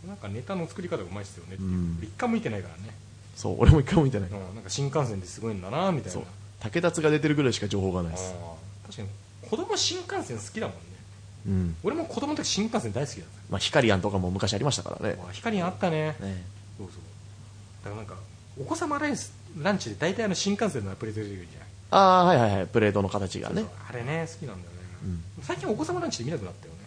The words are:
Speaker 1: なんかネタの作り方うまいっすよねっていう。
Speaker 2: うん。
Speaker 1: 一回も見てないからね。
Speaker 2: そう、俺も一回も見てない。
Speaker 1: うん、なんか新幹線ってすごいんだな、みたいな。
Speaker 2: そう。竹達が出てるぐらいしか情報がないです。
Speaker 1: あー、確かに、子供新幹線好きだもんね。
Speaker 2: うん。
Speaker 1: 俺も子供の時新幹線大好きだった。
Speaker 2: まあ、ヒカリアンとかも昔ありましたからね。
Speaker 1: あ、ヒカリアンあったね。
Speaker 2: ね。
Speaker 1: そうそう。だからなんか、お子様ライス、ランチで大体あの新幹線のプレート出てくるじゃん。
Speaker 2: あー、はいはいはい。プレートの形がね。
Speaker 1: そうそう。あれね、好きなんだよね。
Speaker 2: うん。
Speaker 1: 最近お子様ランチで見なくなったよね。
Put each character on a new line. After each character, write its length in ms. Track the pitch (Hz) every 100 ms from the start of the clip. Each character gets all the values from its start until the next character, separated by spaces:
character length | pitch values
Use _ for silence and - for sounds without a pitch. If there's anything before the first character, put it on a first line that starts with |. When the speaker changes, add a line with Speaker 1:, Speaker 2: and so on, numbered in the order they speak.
| 90
Speaker 1:
な 60 |
ん 40 | 101
か 100 | 101
ネ 140 | 107
タ 140 | - 190
の 120 | 165
作 140 | -
り 80 | 175
方 80 | 143
う 100 | 87
ま 80 | 98
い 20 |
っ 40 | 98
す 100 | -
よ 80 | 82
ね 100 | 95
っ 20 |
て 60 |
い 20 | 95
う。 40 |
Speaker 2:
う 20 |
ん。 280 | 92 87 82
Speaker 1:
一 80 | 85 -
回 100 | 240
も 80 | 226
見 60 |
て 80 | 139
な 80 | 104
い 40 |
か 80 | 90
ら 60 | 82 107
ね。 80 | 107 - - - -
Speaker 2:
そ 140 | 101
う、 40 | 87
俺 120 | 117
も 80 | 151
一 60 | 139
回 100 | 170
も 80 |
見 80 | 139
て 80 | 135
な 80 | 90
い。 20 |
Speaker 1:
う 60 | 98
ん、 200 | 92 104
な 60 |
ん 20 |
か 60 | 95
新 160 | - 139
幹 200 | 151 131
線 100 | 98
っ 40 |
て 80 | 92
す 120 | -
ご 100 | 113
い 40 |
ん 80 | 101
だ 80 | 92
な、 220 | 139 190
み 100 | 156
た 40 | 98
い 20 |
な。 40 |
Speaker 2:
そ 80 | 90
う。 40 | - - - -
竹 220 | 110 170
達 200 | 170 165
が 80 | 156
出 100 | 151
て 100 | 151
る 60 | 147
ぐ 80 |
ら 60 | 135
い 40 |
し 60 | 107
か 80 | 104
情 100 | 98
報 140 | 95
が 100 | 90
な 60 | 85
い 20 |
で 60 | 85
す。 160 | 92
Speaker 1:
あ 20 | 90 85 82 - -
ー、 40 | -
確 100 | -
か 40 |
に、 40 | 98 - - - -
子 60 | 220
供 220 | 403 403
新 220 | - 359
幹 220 | 349 381
線 140 | - 113
好 60 |
き 160 | - 220
だ 80 | 208
も 60 |
ん 20 | -
ね。 60 | - - - - - - 95
Speaker 2:
う 20 |
ん。 260 | 95 90 82
Speaker 1:
俺 120 | 196 311
も 100 | 320
子 140 | -
供 140 | 294
の 20 | 302
時 120 | -
新 180 | - 226
幹 160 | 214
線 120 | 110
大 120 | 101 143
好 40 |
き 40 | -
だ 60 |
っ 40 | 85
た。 60 | - -
Speaker 2:
ま 60 | 95
あ、 40 |
ヒ 120 | -
カ 100 | 156
リ 100 | 117
ア 40 | 95
ン 60 |
と 100 | 101
か 80 | 101
も 100 | 92
昔 220 | 92 101
あ 40 | 196
り 60 |
ま 80 | 139
し 40 | -
た 80 |
か 140 | - -
ら 80 | 107
ね。 80 | - -
Speaker 1:
あ、 40 |
ヒ 100 | -
カ 80 | 226
リ 100 | 208
ア 40 | 175
ン 20 |
あ 20 |
っ 40 | -
た 100 | 185
ね。 260 | 156 156 147
Speaker 2:
ね。 240 | 98 92 90 - - -
Speaker 1:
そ 60 |
う 40 | 95
そ 60 |
う。 40 | - - - - - - - - - 101
だ 40 |
か 0 |
ら 60 | 104
な 60 |
ん 20 | 107
か、 100 | 98 - - - -
お 40 | -
子 100 | 320
様 240 | 320 285
ラ 80 | 294
イ 80 | 233
ス、 160 | - - - -
ラ 140 | 160
ン 60 | 202
チ 120 | 117
で 60 | 101
大 160 | 165
体 120 | 190 220
あ 20 |
の 80 | 175
新 180 | 196
幹 160 | 202 220
線 160 | 127 98
の 100 | 98
プ 100 | 110
レ 60 |
ー 40 | 104
ト 60 |
出 80 | 104
て 60 | 95
く 60 |
る 60 | 85
じ 60 | -
ゃ 400 | - - - 190
ん。 20 |
Speaker 2:
あ 240 | 190 185
ー、 20 | 175
は 80 | 151
い 20 |
は 100 | 113
い 80 | 98
は 40 |
い。 40 | 90
プ 120 | 117
レ 100 | 104
ー 20 |
ト 100 | 101
の 80 | 95
形 300 | 104 95 -
が 100 | -
ね。 60 | -
Speaker 1:
そ 60 |
う 20 |
そ 60 | 214
う。 40 | - -
あ 40 |
れ 100 | 123
ね、 240 | 120 160 160
好 140 | - 143
き 20 |
な 60 |
ん 80 | 95
だ 60 | 87
よ 40 |
ね。 60 | - - -
Speaker 2:
う 40 | 98
ん。 160 | 87 85 -
Speaker 1:
最 160 | - 359
近 100 | 370
お 40 |
子 100 | 214 311
様 140 | 359
ラ 80 | 339
ン 40 |
チ 80 | -
で 60 | 120
見 60 |
な 60 | 165
く 80 | -
な 60 |
っ 20 | -
た 60 | -
よ 60 |
ね。 60 | 85